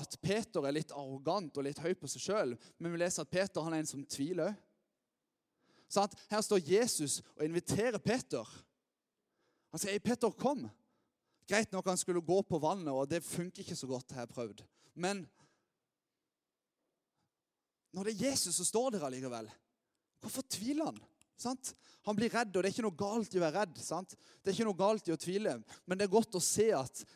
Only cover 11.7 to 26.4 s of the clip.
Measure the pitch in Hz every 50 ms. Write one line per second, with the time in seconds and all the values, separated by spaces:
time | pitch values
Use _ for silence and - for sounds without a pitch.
11.7 | - 185 - 190 185 - - - 175 175 160 147 180 196 196 - 180 156 147 156
12.7 | 190 202 170 147 135 131 139 139 160 170 - - - 175 175 180 - 202 190 -
13.7 | 175 - - 127 131 123 - - - 127 120 117 - 127 120 107 101 - 110 -
14.7 | _ _ _ _ _ 151 175 185 202 196 160 - _ _ - _ _ _ _ _
15.7 | _ _ _ _ _ _ _ _ _ _ _ _ _ _ _ _ _ _ _ _
16.7 | _ _ _ _ _ _ _ _ _ _ _ _ _ _ _ _ _ _ _ _
17.7 | _ _ _ _ - 185 196 214 226 190 233 277 269 - - 180 165 - 180 -
18.7 | - 220 247 269 214 190 147 135 127 131 131 127 120 113 113 107 - - _ _
19.7 | _ _ _ _ _ _ _ _ _ _ - 214 - 262 262 - - 175 208 254
20.7 | 294 302 320 156 113 101 - - _ _ _ _ _ - - 240 262 - - -
21.7 | - - _ - - _ _ 208 214 202 240 220 180 226 247 208 180 190 175 196
22.7 | - - 226 214 165 - 202 202 214 233 208 - - 185 175 156 147 196 214 175
23.7 | 131 123 - - 160 175 190 - - - - - - - _ 160 175 160 226 220
24.7 | 190 156 190 208 220 214 - 170 165 - - 170 185 202 220 185 131 117 107 -
25.7 | - - _ - 185 190 208 190 180 226 220 - - 180